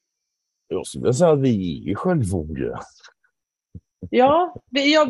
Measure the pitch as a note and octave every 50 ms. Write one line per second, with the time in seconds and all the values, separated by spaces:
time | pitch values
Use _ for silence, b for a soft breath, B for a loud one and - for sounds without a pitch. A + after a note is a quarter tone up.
0 | _ _ _ _ _ _ _ _ _ _ _ _ _ _ E2+ F#2 - - - C2+
1 | B1 G2 B2+ C3 F3 E3 D3+ C#3 C3+ C3 A2+ G2 F#2 F2 C#2+ - - D2+ G2+ -
2 | - F#3 F3+ D#3 A2+ F2 F#2+ E2+ D2+ D#2 D#2 C2 B1 A#1 A#1+ - - - _ _
3 | - - _ _ _ _ _ _ _ _ _ _ _ _ - - - _ _ _
4 | - - - A#3 B3 C#4 D4 E4+ F4+ E4 - - - _ B3 C#4+ C4+ C#4+ D#4 D#4
5 | D4+